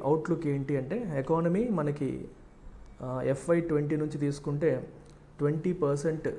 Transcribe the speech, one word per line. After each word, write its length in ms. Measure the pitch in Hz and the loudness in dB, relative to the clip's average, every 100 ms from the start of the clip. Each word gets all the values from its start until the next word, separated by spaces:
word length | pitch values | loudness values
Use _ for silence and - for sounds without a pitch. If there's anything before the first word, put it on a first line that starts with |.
అవుట్‌లుక్ 420 | 135 156 156 160 143 | 2 2 2 0 0
ఏంటి 300 | 139 135 143 | 0 0 -2
అంటే, 360 | 127 214 220 139 | 0 -4 -2 -2
economy 520 | 135 165 170 185 247 | 2 2 2 2 2
మనకి, 600 | 180 147 143 135 131 - - - - - - - - | 2 0 0 -2 -4 -8 -16 -20 -18 -18 -16 -16 -10
ఆ, 200 | 127 127 | -6 -2
ఎఫ్వై 380 | 131 135 - 170 | 0 0 2 2
ట్వంటీ 360 | 170 151 147 151 | 4 2 2 0
నుంచి 220 | 151 147 | 0 0
తీసుకుంటే 720 | 143 143 - 147 160 127 - - - - - - | -2 -2 -2 2 2 2 -4 -16 -20 -20 -16 0
ట్వంటీ 340 | 143 156 180 | 0 2 0
పర్సెంట్ 560 | 180 143 143 160 156 131 | 2 2 2 0 0 -2